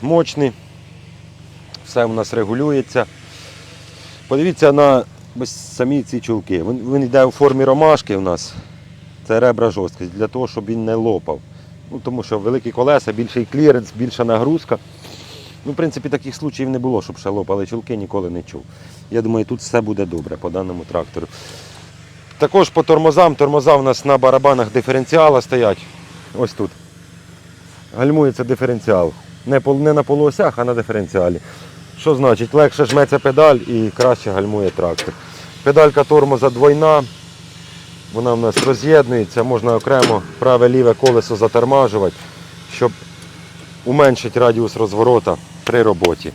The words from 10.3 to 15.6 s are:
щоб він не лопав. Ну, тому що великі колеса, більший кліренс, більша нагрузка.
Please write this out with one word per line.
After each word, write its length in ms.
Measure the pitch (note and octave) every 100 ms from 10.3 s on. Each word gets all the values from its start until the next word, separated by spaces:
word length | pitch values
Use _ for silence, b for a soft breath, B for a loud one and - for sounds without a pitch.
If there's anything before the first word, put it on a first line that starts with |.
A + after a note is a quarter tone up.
| B2+ B2+
щоб 180 | - G2+
він 180 | A#2
не 100 | A2
лопав. 460 | A2+ A2+ G2 - D2 - B B B -
Ну, 100 | C3+
тому 180 | C3 B2
що 160 | A2 G#2+
великі 320 | G2+ B2+ A#2
колеса, 420 | A2+ B2+ D3 A2+
більший 320 | G#2 A#2 - A2+
кліренс, 400 | C3+ D3+ B2+ G#2+ G#2+
більша 280 | B2 -
нагрузка. 540 | A#2 A2+ B2+ D#3+ - A2 - B B B B B B B